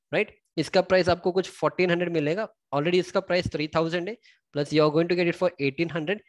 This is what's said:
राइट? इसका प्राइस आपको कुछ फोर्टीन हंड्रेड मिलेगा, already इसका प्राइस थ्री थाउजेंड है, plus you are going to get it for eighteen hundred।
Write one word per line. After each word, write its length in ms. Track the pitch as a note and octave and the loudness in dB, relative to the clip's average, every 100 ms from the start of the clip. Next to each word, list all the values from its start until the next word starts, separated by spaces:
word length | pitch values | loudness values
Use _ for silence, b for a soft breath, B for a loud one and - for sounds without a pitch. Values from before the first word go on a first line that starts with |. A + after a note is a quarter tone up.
| _ | _
राइट? 220 | E3 G#3+ _ _ - | -4 -4 _ _ -6
इसका 240 | D3+ F#3+ | 0 0
प्राइस 280 | F3+ F#3 F3 | 2 2 2
आपको 220 | E3+ F#3 | 0 0
कुछ 180 | F3+ F3 | -2 -4
फोर्टीन 400 | - D3+ - F3+ | -4 -4 0 0
हंड्रेड 220 | F3 F3 | 0 0
मिलेगा, 340 | E3+ D3 F3+ A3 _ _ C#3 | -2 -2 -2 -6 _ _ -2
already 240 | D#3 F3+ | 2 0
इसका 200 | F3 G3+ | 0 -4
प्राइस 320 | F#3+ F3+ E3+ | -2 -2 -2
थ्री 160 | D#3 D3+ E3 | -4 -2 0
थाउजेंड 340 | E3 F3 F3 | 0 -2 -6
है, 80 | A#3 b b _ C#3+ | -10 b b _ -6
plus 180 | D3 | 0
you 80 | D3+ D3+ | 2 4
are 80 | D3+ | 4
going 140 | E3+ | 2
to 40 | F3 | 2
get 100 | E3+ | 0
it 80 | E3 | 0
for 120 | F3+ - | -2 0
eighteen 300 | C#3 C3+ E3+ | -4 -2 -4
hundred। 260 | D#3+ D3+ G#3 | -4 -4 -6